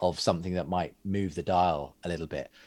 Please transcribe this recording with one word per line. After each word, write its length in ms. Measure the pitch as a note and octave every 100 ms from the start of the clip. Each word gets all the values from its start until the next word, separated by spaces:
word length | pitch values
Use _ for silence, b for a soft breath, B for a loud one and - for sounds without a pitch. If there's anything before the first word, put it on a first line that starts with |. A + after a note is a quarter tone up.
of 180 | F2+ -
something 340 | - E2+ F#2
that 140 | F2+ D#2
might 280 | F2+ E2+ - G2+
move 300 | G2 F#2+ F2
the 80 |
dial 520 | F2+ F2+ F2+ D2+ C#2 -
a 60 | F2
little 180 | E2 D#2+
bit. 220 | C#2+ - b